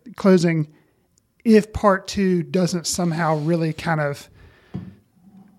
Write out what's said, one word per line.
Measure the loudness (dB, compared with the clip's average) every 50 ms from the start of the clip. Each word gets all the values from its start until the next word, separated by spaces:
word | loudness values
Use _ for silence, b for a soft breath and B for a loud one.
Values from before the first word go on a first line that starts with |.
| _ -20 -12
closing, | -2 2 4 4 4 4 2 0 -2 -4 -6 b b b b b b b b b b _ _ _ _ _
if | 4 4 4 4 2 -4
part | 0 2 2 2 2 -2 -6
two | -4 -2 0 0 0 0 -2
doesn't | -2 -2 -2 0 0 -2 -4 -6
somehow | -6 -4 -4 -2 -2 -2 -2 0 0 0
really | 0 0 -2 -2 0 -2 -4 -4
kind | -4 -4 -4 -2 -2
of, | -2 -4 -6 -8 -12 -20 B B B B B B B B B B B B B B _ _ _ _ _ -20 -20 -20 -20 -20 _